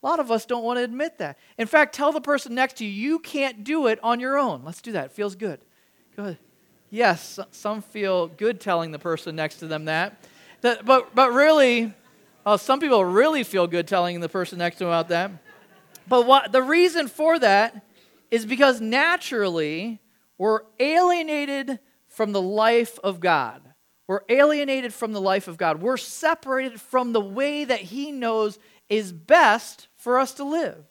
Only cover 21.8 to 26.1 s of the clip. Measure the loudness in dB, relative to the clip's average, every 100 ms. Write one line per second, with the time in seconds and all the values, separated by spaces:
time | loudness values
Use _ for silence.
21.8 | _ _ _ -4 -2 -2 -2 2 2 2
22.8 | 0 -4 -6 -2 0 2 0 -10 -20 _
23.8 | _ _ -6 -6 0 4 4 4 -2 -4
24.8 | -4 -8 -6 -2 0 -2 -4 -4 -2 -2
25.8 | -2 -4 -6